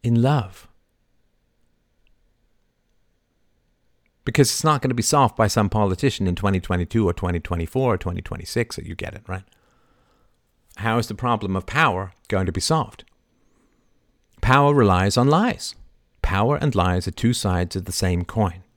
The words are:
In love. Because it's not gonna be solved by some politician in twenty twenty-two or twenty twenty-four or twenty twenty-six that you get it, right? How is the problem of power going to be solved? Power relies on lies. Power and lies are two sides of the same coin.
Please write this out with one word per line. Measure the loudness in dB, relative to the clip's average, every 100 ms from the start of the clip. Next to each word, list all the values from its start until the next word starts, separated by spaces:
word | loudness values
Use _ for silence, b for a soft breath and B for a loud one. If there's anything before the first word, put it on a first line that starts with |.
In | 2 2
love. | 4 2 -2 -14 -20 _ _ _ _ _ _ _ _ _ _ _ _ _ _ _ _ _ _ _ _ _ _ _ _ _ _ _ _ _ _ _ _ _ _ _
Because | -4 2 2
it's | 2
not | 0 0
gonna | 0 -2
be |
solved | 0 2 2 2
by | 0
some | 2 0
politician | 0 0 0 -2 0 -2
in | 0
twenty | 0 -2
twenty-two | -2 -4 0 0 0
or |
twenty | 0 -4 -4
twenty-four | -4 -6 -4 -2 0
or | -2
twenty | -4 -8
twenty-six | -10 -12 -6 -4 -4 -8
that | -12
you | -10
get | -12
it, | -12 -12
right? | -12 -12 _ _ _ _ _ _ _ _ _ _ _ _ -6
How | -2 -2
is | -2
the |
problem | -6 -2 -2 -2 -4
of | -2
power | 0 2 0 -8 _ _
going | -2 -2
to |
be | -2
solved? | -2 -2 -2 -10 -20 _ _ _ _ _ _ _ _ _ _ _ _ _
Power | 2 6 6
relies | 6 6 6 4 4
on | 4
lies. | 4 2 -2 -10 -14 -20 _ _ _
Power | -2 0 0 2
and | 0
lies | 2 2 2 -2
are |
two | -2 0
sides | 0 0 0 -2 -6
of | -6
the |
same | -2 0 0 -2
coin. | -2 -2 -2 -20